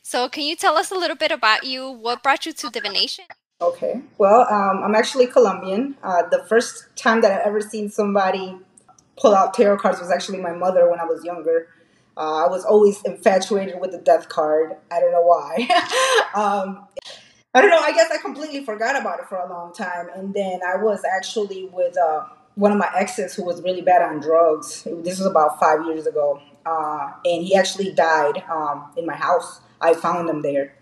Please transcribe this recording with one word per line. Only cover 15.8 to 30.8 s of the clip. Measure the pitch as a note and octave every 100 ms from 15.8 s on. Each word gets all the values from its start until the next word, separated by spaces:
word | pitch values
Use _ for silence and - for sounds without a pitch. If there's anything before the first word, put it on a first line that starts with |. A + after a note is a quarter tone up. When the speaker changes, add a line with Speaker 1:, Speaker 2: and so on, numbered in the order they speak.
| - B4 C5 A#4+ -
Speaker 2:
Um, | G3+ G3+ G3+ F#3+ F#3+ - - - - _ _ _
I | B3+
don't | G4+
know. | E4
I | D4+
guess | D#4+ E4
I | D#4
completely | G4+ C4+ D4+ C#4
forgot | C#4 G#3 A3+ C4+
about | G#3+ F3
it | -
for | F#3
a | F3+
long | F3 F3
time. | F3 F#3 F3 F3
And | F#3+ G3
then | G3 F#3+ F3+ F3+
I |
was | F#3+ G#3+ G3+
actually | F3 F#3+ F#3 A3+ G3+ F#3+ F#3
with, | F3+ F3+ F3+
uh, | D#3+ D#3 - - _
one | - G3+
of | G3+
my | E3+
exes | F3+ G3+ - F3+
who | -
was | F3 E3+
really | F3+ F3+
bad | F3 F3+
on | E3 D3+
drugs. | D3 D#3+ E3 D#3 - -
This | - E3+ E3+ F#3
was | F#3+
about | D#3 D3+ -
five | E3 D#3
years | E3 D#3+ D3+
ago. | D3+ D3 C#3 - _
Uh, | D#3+ D#3+ D3+ D3+ C#3 -
and | F3 E3+
he | F3+
actually | G3 F#3 - F#3+
died, | D#3 E3 D#3 D3 F#3+ -
um, | E3 D3 C#3+ - E3+
in |
my | E3
house. | C#3+ D3+ F3 - - _ _
I | D#3+
found | E3 E3+ F3 E3
him | D3+
there. | D3 C#3+ C#3+ _